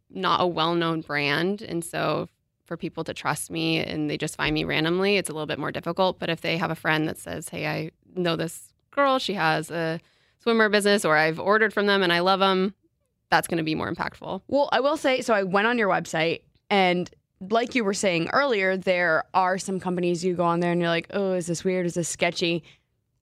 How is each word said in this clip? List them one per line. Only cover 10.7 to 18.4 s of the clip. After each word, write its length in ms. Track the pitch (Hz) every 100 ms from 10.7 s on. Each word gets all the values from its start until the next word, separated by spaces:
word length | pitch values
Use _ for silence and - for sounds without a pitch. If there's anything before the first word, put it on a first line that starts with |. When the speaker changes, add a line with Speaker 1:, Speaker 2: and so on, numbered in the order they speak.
Speaker 1:
business," 340 | 208 202 202
or, 120 | 170 151
"I've 240 | 156 160
ordered 340 | 190 214 214
from 120 | 208 202
them 160 | 196
and 80 | 180
I 80 | 170
love 200 | 180 190
'em," 320 | 196 190 196 - _ _ _ _ -
that's 180 | 165 -
gonna 160 | 170
be 100 | 156
more 180 | 151 -
impactful. 500 | 180 - - - 190 -
Speaker 2:
Well, 220 | 277 285
I 80 | 226
will 180 | 277 311
say, 240 | 285 262
so 120 | 247
I 80 | 214
went 240 | 190 196 220
on 100 | 240
your 120 | 202
website, 540 | 165 170 170 165 - _ _ -
and 400 | 202 185 180 170 _ _ - 190
like 240 | 226 240
you 100 | 262
were 80 | 196
saying 380 | 202 202 170 170
earlier, 420 | 262